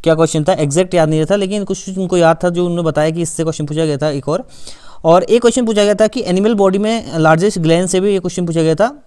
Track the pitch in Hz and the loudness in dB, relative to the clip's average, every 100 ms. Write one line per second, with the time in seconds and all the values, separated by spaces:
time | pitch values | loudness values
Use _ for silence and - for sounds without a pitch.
0 | 165 160 165 160 151 185 156 143 185 180 | 2 2 2 2 0 0 0 0 0 0
1 | 156 156 156 202 190 208 196 196 - 190 | 2 0 0 0 -2 -4 -4 -8 -8 -6
2 | 180 180 165 165 180 175 180 170 160 151 | -2 2 2 2 0 -2 -2 -2 -2 0
3 | 156 165 165 - 160 156 147 151 160 143 | -2 -2 -6 -4 -6 -4 -6 -2 -2 -2
4 | 151 143 135 170 - - - - - - | -4 -4 -4 -6 -6 -16 -16 -16 -18 -4
5 | 160 175 170 226 240 240 226 208 208 202 | 4 4 4 2 4 2 0 2 2 2
6 | 214 254 202 180 208 220 196 190 214 226 | 0 0 -2 0 2 2 2 2 -2 -4
7 | - 160 156 160 196 202 156 165 185 185 | -4 0 2 4 2 0 2 2 2 0
8 | 202 196 175 190 175 165 160 160 220 294 | 0 0 -2 -4 -2 0 0 2 0 -2